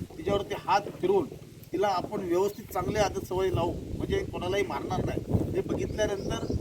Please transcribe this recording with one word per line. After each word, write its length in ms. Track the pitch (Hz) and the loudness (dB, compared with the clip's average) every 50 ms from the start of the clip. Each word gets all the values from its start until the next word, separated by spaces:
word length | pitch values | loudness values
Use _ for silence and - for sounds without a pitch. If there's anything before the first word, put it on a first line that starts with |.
| 170 - - 156 | -10 -10 -10 -6
तिच्यावरती 360 | 160 190 202 202 196 - 196 - | 0 0 0 0 0 -2 -6 -4
हात 220 | - 160 185 208 - - - - | 2 4 4 4 2 0 -4 0
फिरवून 260 | 180 185 202 190 147 - - - - - - - - - | 2 4 4 4 4 2 -6 -12 -14 -16 -18 -18 -12 -6
तिला 140 | - 180 196 | 0 2 2
आपण 340 | 208 185 180 - - 208 202 | 2 2 0 -2 -2 -4 -4
व्यवस्थित 440 | 190 175 170 180 196 202 - - 214 | 0 2 2 2 2 2 0 -6 -12
चांगले 340 | - - 185 180 185 202 214 | -6 -4 -2 -2 0 2 4
आदत 260 | 202 185 - 196 - | 2 2 2 -4 -4
सवय 260 | - 185 185 190 185 | -2 0 2 2 2
लावू, 220 | 175 170 165 170 | 2 2 2 0
म्हणजे 460 | 165 - - - - - - - 196 196 | -2 -4 -6 -6 -6 -4 -2 0 0 0
कोणालाही 440 | 185 - 170 175 175 180 190 208 196 | 0 -2 -4 -4 -2 0 0 0 0
मारणार 380 | 175 143 139 156 - - 220 240 | 0 -2 -4 -2 -2 0 0 0
नाही, 160 | - - - - - - - - - - | 0 0 -2 0 2 2 2 2 2 0
हे 60 | 370 | 0
बघितल्यानंतर 840 | - - - - - 196 - 208 214 208 202 196 196 - 226 226 - - - - | 0 0 0 -2 0 -2 0 0 0 0 0 -2 -2 -4 -2 -2 0 0 0 0